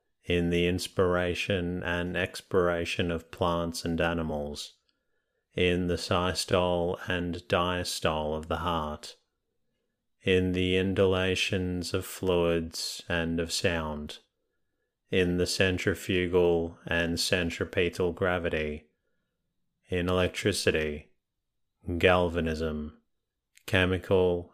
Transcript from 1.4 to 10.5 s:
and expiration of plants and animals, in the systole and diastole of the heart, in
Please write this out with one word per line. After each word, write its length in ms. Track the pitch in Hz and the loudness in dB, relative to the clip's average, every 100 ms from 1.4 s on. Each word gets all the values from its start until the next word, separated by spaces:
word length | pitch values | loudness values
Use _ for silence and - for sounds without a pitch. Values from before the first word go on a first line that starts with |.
| - 98 87 90 | 0 0 0 -4
and 340 | 87 87 87 87 | -2 -2 -2 -2
expiration 920 | 92 - - 95 87 85 85 - 90 | -4 -6 -2 2 2 2 -2 -2 -2
of 200 | 82 - | -2 -6
plants 540 | - 87 85 85 82 85 | -2 0 0 -2 -4 -4
and 140 | 82 | 0
animals, 720 | 85 85 80 76 73 73 - _ _ _ _ _ _ _ _ - | 0 0 -2 -4 -6 -10 -14 _ _ _ _ _ _ _ _ 0
in 320 | 90 90 87 | 2 2 0
the 100 | 85 | -2
systole 1000 | - 92 90 90 - 92 90 87 87 92 - | 0 0 0 -2 2 2 2 2 0 -4 -4
and 400 | 90 87 85 - | -2 -2 -6 0
diastole 880 | 92 87 90 87 - 90 78 76 78 | 0 2 -2 -4 -2 -2 0 -2 -4
of 140 | 82 | -4
the 80 | 78 | -4
heart, 580 | 87 82 76 76 - - _ _ _ _ _ _ _ _ _ _ | -2 -2 -2 -8 -14 -20 _ _ _ _ _ _ _ _ _ _
in 280 | 98 92 92 | 2 2 2